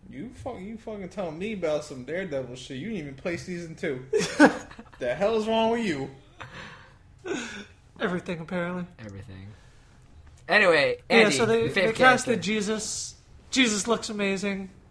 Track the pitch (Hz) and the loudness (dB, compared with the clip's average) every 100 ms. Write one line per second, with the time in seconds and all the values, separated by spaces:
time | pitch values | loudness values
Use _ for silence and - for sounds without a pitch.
0 | - 120 220 - 277 208 190 226 - 214 | -16 -14 -14 -10 -12 -10 -12 -12 -12 -10
1 | 180 - 175 151 202 208 165 151 147 131 | -10 -6 -6 -6 -6 -4 0 -2 -4 -12
2 | 123 170 190 139 127 127 - 131 180 214 | -6 -6 -4 -4 -6 -10 -10 -8 -6 -6
3 | 147 135 185 170 - 175 170 165 165 127 | -8 -8 -6 -6 -6 -8 -8 -6 -4 -4
4 | 131 440 - - 294 - - - - - | -2 0 0 8 8 8 -12 -18 -20 -6
5 | 123 131 202 226 214 220 226 233 220 143 | -4 0 0 0 0 2 2 2 0 -2
6 | 135 - - - - - - - - - | -6 -10 -20 -18 -16 -16 -18 -18 -20 -20
7 | - - 370 285 233 208 208 - - - | -20 -16 -8 -6 -6 -12 -16 -20 -20 -6
8 | 226 175 170 165 160 180 175 180 175 - | -4 -4 -6 -8 -6 -4 -4 -6 -8 -12
9 | 107 98 95 95 98 - - - - - | -14 -14 -14 -16 -16 -18 -20 -20 -20 -20
10 | - - - - - 190 196 160 131 123 | -20 -20 -20 -20 2 6 8 6 4 0
11 | - 226 214 196 226 226 226 202 220 220 | 4 6 8 4 4 2 2 2 0 6
12 | 254 247 254 220 170 214 196 220 - - | 6 6 2 -2 0 -2 0 -4 -4 -8
13 | - - - - - 262 247 208 226 220 | -10 -14 -20 -20 -4 2 2 2 0 -2
14 | - 214 196 190 180 196 190 - - | -2 -2 -2 -2 -4 -4 -8 -16 -20